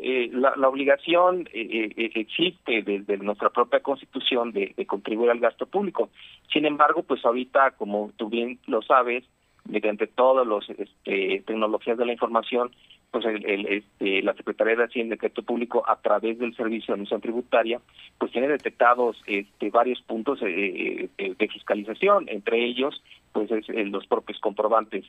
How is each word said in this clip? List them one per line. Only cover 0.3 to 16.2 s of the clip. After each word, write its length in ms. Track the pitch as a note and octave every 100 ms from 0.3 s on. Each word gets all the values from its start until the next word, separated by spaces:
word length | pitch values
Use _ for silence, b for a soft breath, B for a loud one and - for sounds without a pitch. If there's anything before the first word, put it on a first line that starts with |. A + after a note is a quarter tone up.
la, 220 | B2+ C3+ -
la 120 | C3+
obligación, 800 | C3+ C3+ C#3 - E3+ F3+ F#3 E3
eh, 400 | G#2+ G2+ A2 G#2+ -
eh, 140 | A2+
existe 680 | A2+ G#2 - F3 E3+ - A#2
desde 340 | G2+ G2+ G2+ G2
nuestra 320 | G2+ G#2 G#2
propia 300 | - B2 C3+
Constitución 720 | - C3+ - C3+ - B2+ A#2+
de, 200 | A2 G2+ -
de 100 | -
contribuir 440 | G2+ - A2 A#2+
al 100 | A#2+
gasto 260 | - - B2+
público. 440 | F#3 G3 D#3+ A2 B B B -
Sin 120 | D#3
embargo, 380 | D3+ D3 D3 D3+
pues 220 | D#3 C3
ahorita, 480 | - B2 B2+ C#3 C3+
como 400 | - G#2 G#2 G#2 -
tú 120 | A2
bien 320 | A#2 A#2 B2 -
lo 160 | A#2
sabes, 420 | - C#3 B2 A#2+ - _ _ _
mediante 420 | - G#2+ G#2+ G#2 A2
todos 400 | - B2+ C3 A#2+
los, 220 | G#2 -
este, 720 | F#2+ G2 _ - G2 F#2+ F#2+
tecnologías 540 | - A2 G#2+ G#2+ - A#2
de 80 | A#2+
la 60 |
información, 580 | A#2+ A2+ A2+ A2 B2 A#2+ _ b b _
pues 140 | A#2+
el, 200 | A2+ G#2+
el, 220 | - G2+ G#2
este, 560 | G2+ - - G#2 F#2+
la 120 | G2+
Secretaría 420 | - - - A2 A#2
de 80 |
Hacienda 320 | A#2 B2 A2+ G#2+
y 20 |
Crédito 240 | A2 -
Público, 400 | G#2+ A#2+ A#2 A#2+ A2
a 120 | A2
través 380 | A2+ G#2